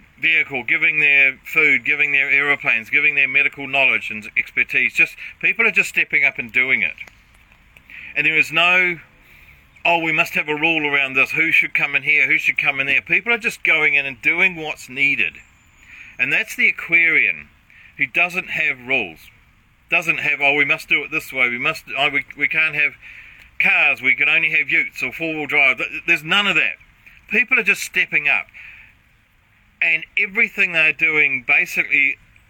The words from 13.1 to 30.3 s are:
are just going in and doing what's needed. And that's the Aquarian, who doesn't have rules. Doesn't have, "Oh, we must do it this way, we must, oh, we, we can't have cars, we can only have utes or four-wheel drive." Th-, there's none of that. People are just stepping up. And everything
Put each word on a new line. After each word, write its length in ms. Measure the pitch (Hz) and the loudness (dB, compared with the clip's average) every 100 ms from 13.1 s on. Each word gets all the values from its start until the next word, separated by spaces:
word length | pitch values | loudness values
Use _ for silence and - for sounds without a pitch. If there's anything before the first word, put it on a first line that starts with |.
| 180 233 | -2 0
are 60 | 233 | -2
just 260 | 233 - | -4 -2
going 300 | - 156 151 | 0 2 2
in 120 | 143 139 | 2 -2
and 160 | 117 | -4
doing 320 | 151 170 190 | -2 2 0
what's 340 | 165 156 - - | 0 -10 -10 -10
needed. 460 | 131 143 127 82 - - _ _ _ - - - - | -2 0 0 -4 -6 -20 _ _ _ -20 -20 -12 -6
And 160 | 131 | -2
that's 220 | 165 220 | -2 -2
the 140 | - 220 | -2 -2
Aquarian, 800 | - - 170 165 147 107 78 73 _ _ - - - | -2 0 2 4 2 2 -2 -10 _ _ -20 -14 -6
who 100 | 139 | -4
doesn't 440 | 170 175 180 - | -2 -2 -4 -6
have 360 | 165 151 131 123 | -4 -2 -4 -4
rules. 440 | 131 92 78 - - _ _ _ _ - | -4 -4 -10 -20 -20 _ _ _ _ -4
Doesn't 280 | 170 165 143 | -4 -2 -2
have, 220 | 143 143 | -2 0
"Oh, 140 | 143 | 2
we 100 | 147 | 2
must 240 | 143 156 - | 2 -2 -2
do 140 | 160 | -2
it 80 | 110 | -2
this 220 | 151 - | -8 -6
way, 160 | 131 123 | -2 -2
we 100 | 120 | 0
must, 280 | 147 - - 127 | -4 -4 -6 -2
oh, 120 | 143 | 0
we, 160 | 139 - 143 | -2 -6 -4
we 100 | 143 | -2
can't 300 | 156 160 151 | 0 -2 0
have 180 | 147 - - - - - - - | -2 -4 -20 -20 -20 -20 -10 -2
cars, 420 | 185 180 151 127 | 2 4 2 2
we 140 | 127 | 0
can 140 | 131 143 | 2 2
only 220 | 160 156 | 2 2
have 200 | 156 139 | 0 0
utes 320 | 160 135 - | 0 -2 -6
or 80 | 131 | -8
four-wheel 360 | 135 165 156 143 | -4 -6 -4 -2
drive." 320 | 147 135 127 | 2 2 0
Th-, 240 | - 156 170 | -4 -6 -2
there's 160 | 165 | -2
none 240 | 156 202 196 | 0 0 2
of 80 | |
that. 220 | 156 110 - - _ - - - | 2 0 -4 -16 _ -20 -20 -4
People 300 | 220 240 254 | -2 0 0
are 60 | |
just 180 | 202 190 | 0 -2
stepping 460 | - 185 170 156 147 | -2 -2 -2 0 0
up. 180 | 110 - - - - - _ _ _ _ _ _ _ _ - | 0 -4 -14 -20 -20 -20 _ _ _ _ _ _ _ _ -4
And 240 | 170 160 - - | -2 -2 -2 -4
everything 560 | 202 | -2